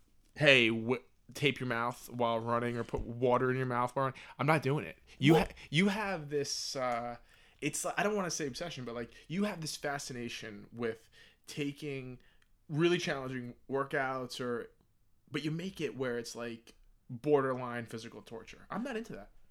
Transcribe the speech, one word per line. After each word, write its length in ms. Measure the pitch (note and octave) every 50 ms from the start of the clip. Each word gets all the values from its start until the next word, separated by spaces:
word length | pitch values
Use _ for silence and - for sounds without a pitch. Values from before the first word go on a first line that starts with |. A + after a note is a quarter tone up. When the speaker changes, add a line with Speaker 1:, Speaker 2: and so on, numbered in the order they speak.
| _ _ _ _ _ _ -
Speaker 1:
"Hey, 320 | - D3 D3+ C3+ B2+ A#2 A2
w-, 300 | A2+ A2+ A2 A#2 B2 - - - _ _ _ - B2
tape 260 | - D3 C3+ C3 -
your 60 | C3 B2
mouth 400 | A#2+ A#2 A#2 A#2+ A#2+ - - -
while 280 | A#2 A#2+ A#2+ A#2 A#2 A2+
running 380 | A2+ A#2 A#2 A#2+ A#2+ A#2+ A#2+ A#2+
or 60 | A#2
put 180 | - - A#2
water 500 | G#2+ G#2 A#2 A#2+ B2 B2 A#2+ B2+ C3 B2+
in 60 | B2+ C3
your 80 | C3 B2+
mouth 280 | B2 A#2+ B2 B2 -
while 100 | C#3 C3+ C3
running," 120 | B2 - - - - -
I'm 100 | B2+ C#3+
not 160 | D#3+ D3+ B2+
doing 200 | C3 C#3+ D3+ G2+
it. 120 | D#2 - - - - - -
You 140 | - C#3+ D#3+
Speaker 2:
Well 100 | D#3+ -
Speaker 1:
ha-, 80 | - - - - -
you 180 | - D3+ F#3+ G3+
have 420 | G3 G#3+ G#3+ G3 F#3+ E3+ D3+ C#3+
this, 460 | D3 D3 C#3 - - - - - -
uh, 400 | C#3 B2+ B2+ A#2+ A#2 A#2+ A#2+ A#2+ A#2 - - - - - - _ -
it's, 240 | - D3 D3 - - F3 - -
I 60 | F3+
don't 120 | G#3 G#3+
wanna 160 | G3+ F#3+ E3+
say 160 | D#3 - D#3+ C#3
obsession, 360 | B2+ - E3+ E3+ - - B2+
but, 120 | A#2+ A#2
like, 160 | A#2+ A#2+ A#2 - - - -
you 160 | D3+ F#3+ G3+
have 160 | G#3 G3 E3+
this 160 | D#3+ D3 - -
fascination 880 | - D3 C#3 C#3+ - - C3+ A#2+ A#2+ A#2+ - - A#2+ A2+ G#2 G2+ G#2 - -
with 240 | A#2 A#2+ A2+ A2+ - - - - - - - _ _ _ -
taking 680 | - - D3 C#3+ C#3+ - D#3 D3 C#3 C3 B2+ B2+ B2+ A#2+ - - _ _ _ _ _ _ _ -
really 280 | D#3 C#3+ E3+ E3+ F3 F3+
challenging 560 | F3 F3+ D3+ C#3 C3 C3 C3 B2+ B2 A#2+ A#2+ - - -
workouts, 680 | C3 C3+ C#3 C3+ - C#3+ C3+ C3 C3 C3 B2+ B2 - -
or, 280 | B2+ B2 A#2+ A#2 - - _ _ _ _ _ _ _ _ _ _ _ -
but 120 | C3+ D3+ D3
you 80 | D#3
make 280 | D3+ E3 E3+ F#3+ F#3+ -
it 140 | D#3 B2+ G#2 C3
where 200 | C3 B2+ A#2+ A#2+
it's, 180 | A2+ - -
like, 380 | A2+ A#2+ A#2+ A#2 A2+ - - - _ - - - _ _ -
borderline 760 | B2+ A#2 - D3 D3 C#3 C3 C3+ B2+ B2+ B2+ A#2+ A#2+ A#2+ A#2
physical 360 | A#2 - A2+ A2+ A#2 - G#2+
torture. 440 | G2 - A#2+ A2+ - - - - - -
I'm 120 | - G3 A#3+
not 120 | C#4 B3 G#3+
into 160 | A#3 - -
that. 160 | G2 G2+ - - - - -